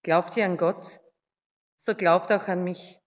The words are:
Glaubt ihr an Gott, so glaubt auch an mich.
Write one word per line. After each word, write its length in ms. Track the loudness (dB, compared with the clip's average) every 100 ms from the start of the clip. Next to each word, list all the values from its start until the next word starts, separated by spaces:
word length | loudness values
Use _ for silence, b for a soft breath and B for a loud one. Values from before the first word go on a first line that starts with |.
Glaubt 320 | 2 0 2
ihr 100 | -2
an 120 | -2 0
Gott, 420 | 0 -2 -12 -18 _ _ _ _ _ _ _ _
so 180 | -6
glaubt 380 | 0 4 4 4
auch 160 | 0 0
an 160 | -2
mich. 340 | -4 -6 -14 -20